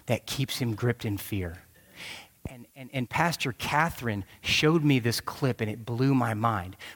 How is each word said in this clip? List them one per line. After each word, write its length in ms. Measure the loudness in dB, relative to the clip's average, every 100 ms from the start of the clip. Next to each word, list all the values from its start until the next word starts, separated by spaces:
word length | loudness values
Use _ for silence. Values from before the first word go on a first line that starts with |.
| -2
that 180 | -2 -2
keeps 320 | -4 -4 -2
him 180 | -2 0
gripped 300 | 0 0 -2
in 120 | -4
fear. 420 | -4 -4 -4 -8 -18 _ _ -18 -14 -14 -18 _ -14
And, 160 | -14 -18 -18
and, 140 | -8
and 160 | -4 -2
Pastor 420 | 2 0 0 -4
Catherine 720 | -4 0 2 2 0 -2 -2 -4 -8
showed 420 | -2 2 4 6
me 140 | 6 4
this 220 | 4 0
clip 420 | -4 -2 -2 0
and 80 | -4
it 160 | -4 -4
blew 300 | 0 2 4
my 180 | 2
mind. 440 | 2 2 0 -2 -10 -16